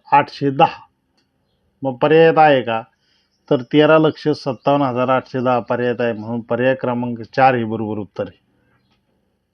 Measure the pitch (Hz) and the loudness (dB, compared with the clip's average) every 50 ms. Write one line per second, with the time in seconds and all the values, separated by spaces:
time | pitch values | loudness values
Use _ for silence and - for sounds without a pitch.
0 | _ - - 143 143 - - - 143 139 135 139 165 - - - - _ _ _ | _ 0 2 2 2 0 -4 -6 -4 -2 0 2 2 2 0 -4 -20 _ _ _
1 | _ _ _ _ _ _ _ _ _ _ _ _ _ _ _ - 135 135 127 123 | _ _ _ _ _ _ _ _ _ _ _ _ _ _ _ -10 -8 -8 -6 -2
2 | 156 151 156 160 165 165 151 160 156 151 143 131 110 117 113 113 120 _ _ _ | 0 2 4 6 4 4 6 4 4 4 4 2 0 -2 -6 -6 -8 _ _ _
3 | _ _ _ _ _ _ _ _ _ - 147 131 123 - - 147 151 151 156 160 | _ _ _ _ _ _ _ _ _ -2 -2 -2 -2 0 2 4 4 6 4 4
4 | 156 156 151 - - 151 147 - - 143 123 - - 143 143 143 143 131 120 123 | 4 2 -2 -2 -4 -4 -4 -4 -6 -8 -8 -4 -2 0 0 0 0 -2 -2 -2
5 | 127 123 131 127 - - - 131 120 127 123 120 113 - 123 120 123 123 120 113 | -2 0 0 -2 -2 -4 -6 -4 -2 -2 -2 -2 -2 -4 -4 -4 -4 -4 -4 -2
6 | 120 117 113 104 107 113 120 120 110 - 120 117 123 131 131 131 - 123 123 120 | -4 -4 -4 -6 -8 -10 -10 -8 -6 -6 -4 -2 0 0 -2 -2 -4 -6 -4 -4
7 | 123 123 120 113 113 - - - 131 131 127 120 113 107 110 110 113 107 107 107 | -6 -8 -8 -10 -12 -8 -2 2 2 2 2 0 -4 -4 -6 -6 -6 -6 -8 -8
8 | 101 - _ - 101 92 - _ _ _ _ _ _ _ _ _ _ _ _ _ | -10 -12 _ -10 -10 -10 -12 _ _ _ _ _ _ _ _ _ _ _ _ _
9 | _ _ _ _ _ _ _ _ _ _ | _ _ _ _ _ _ _ _ _ _